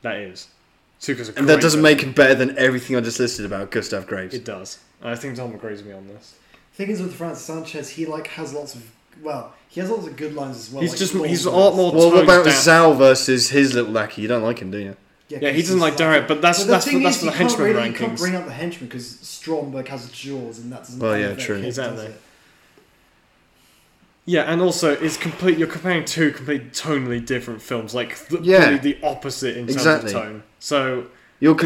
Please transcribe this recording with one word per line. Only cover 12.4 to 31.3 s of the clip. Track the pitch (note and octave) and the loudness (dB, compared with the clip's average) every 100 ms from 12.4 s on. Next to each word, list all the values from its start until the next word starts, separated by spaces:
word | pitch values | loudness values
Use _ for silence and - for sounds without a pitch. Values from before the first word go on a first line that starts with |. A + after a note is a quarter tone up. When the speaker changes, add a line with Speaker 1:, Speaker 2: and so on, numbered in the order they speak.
| D#3 | 6
Speaker 1:
down. | |
Speaker 2:
Zhao | C#3 E3 E3 E3 C3+ | 6 6 8 8 8
versus | C3+ B2+ - B2+ - | 8 6 4 0 2
his | C#3+ C3+ | 4 4
little | A#2+ A2+ | 2 0
lackey? | A2 G#2 - | -2 -4 -4
You | G#2+ | -2
don't | A#2+ | -2
like | A2+ A#2 | -2 -4
him, | F#2+ | -8
do | G2+ | -10
you? | G2 G2 _ _ _ | -10 -14 _ _ _
Speaker 3:
Yeah, | D3 | -6
Speaker 1:
Yeah, | C#3+ | -2
he | D3 | 0
Speaker 3:
'cause | E3 | 0
Speaker 1:
doesn't | F#3 | 2
Speaker 3:
he's | |
Speaker 1:
like | D#3+ D3 | 2 2
Dario, | D#3+ D3+ | 2 2
Speaker 3:
like | C3+ | 2
Speaker 1:
but | D3 | 2
that's, | F3 F3 | 2 2
Speaker 3:
but | G3+ | 2
the | |
Speaker 1:
that's | A#3+ C4 | 2 2
Speaker 3:
thing | C4+ | 0
Speaker 1:
the, | C4+ | 2
that's | C4 | 0
Speaker 3:
is, | |
Speaker 1:
the | D#3+ | -2
Speaker 3:
you | |
can't | D3+ A#3+ | 0 0
Speaker 1:
henchman | A3+ C#3+ G#3+ | 2 0 0
Speaker 3:
really, | - | -2
you | - | -4
can't | A3+ | -6
Speaker 1:
rankings. | A#2 | -4
Speaker 3:
bring | F3+ F#3 | -4 -4
up | D#3+ | -8
the | |
henchman | B2 E3+ F3 B2 | -10 -10 -10 -14
'cause | B2+ A#2 - | -14 -16 -18
Stromberg | - - D#3+ D#3 C#3 C3 B2+ | -18 -14 -8 -6 -6 -10 -12
has | C3+ A#2+ | -14 -16
jaws, | - C3+ C3+ A#2 A2+ | -16 -12 -10 -12 -14
and | A#2+ | -16
that | B2+ | -16
doesn't | - B2 | -16 -6
Speaker 2:
Well, | A2 G#2 | -2 -2
yeah, | G2+ | -4
Speaker 3:
elevate | F#2+ - | -6 -6
Speaker 2:
true. | G2+ | -6
Speaker 3:
him, | |
does | B2 B2 | -6 -6
Speaker 1:
Exactly. | B2 A2 G#2+ | -8 -10 -14
Speaker 3:
it? | - _ _ _ _ _ _ _ _ _ _ _ _ _ _ _ _ _ _ _ _ - | -18 _ _ _ _ _ _ _ _ _ _ _ _ _ _ _ _ _ _ _ _ -2
Speaker 1:
Yeah, | E3+ | -2
and | C#3+ E3+ | 0 0
also | F#3 E3+ D#3+ | 0 0 0
it's | C#3+ D#3+ - | 0 -2 -4
complete. | E3+ - F#3 D#3+ | -8 -2 0 2
You're | D#3+ | 0
comparing | D#3+ F3+ E3+ D3+ | -4 -2 -2 -2
two | D#3+ D#3 | -2 -2
complete | - B2+ C#3+ A#2+ | -2 -6 -6 -6
tonally | - D#3+ C#3+ B2+ A#2+ A#2 | -10 -4 -4 -4 -6 -4
different | B2+ A#2+ A2 | -6 -6 -14
films, | - A#2+ A2 | -8 -8 -6
like | B2 A#2 - - | -6 -8 -10 -6
the, | E3 | -2
Speaker 2:
Yeah. | E3+ F#3+ C#3 | 4 6 6
Speaker 1:
really | C3+ | 4
the | C#3+ C#3 | 0 -2
opposite | D3+ C3+ C#3 - C3 A#2 | -4 -6 -8 -6 -6 -4
in | A#2+ | -4
terms | C3+ | 2
Speaker 2:
Exactly. | D3+ D#3 A2+ | 2 2 0
Speaker 1:
of | G2+ | -6
tone. | G#2+ G#2+ - _ | -8 -12 -20 _
So | - C#3+ C3 B2+ B2 _ _ | -4 -2 -2 -4 -10 _ _